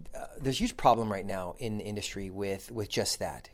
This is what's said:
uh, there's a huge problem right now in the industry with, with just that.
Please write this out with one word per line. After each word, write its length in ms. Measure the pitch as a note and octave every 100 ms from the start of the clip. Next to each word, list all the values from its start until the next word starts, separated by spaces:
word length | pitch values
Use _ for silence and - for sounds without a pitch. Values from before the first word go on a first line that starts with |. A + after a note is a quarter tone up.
| -
uh, 140 | - - -
there's 160 | C3+ C3
a 20 |
huge 180 | A#3 -
problem 340 | C#3 A2+ A2
right 140 | G2
now 300 | G2+ F#2+ F2+ -
in 200 | A#2 G#2
the 60 |
industry 460 | F#2+ G#2 - G2+ F#2+
with, 420 | F#2+ G2 G2 -
with 180 | A#2 G#2
just 300 | A#2+ G2 -
that. 280 | F2 D2 -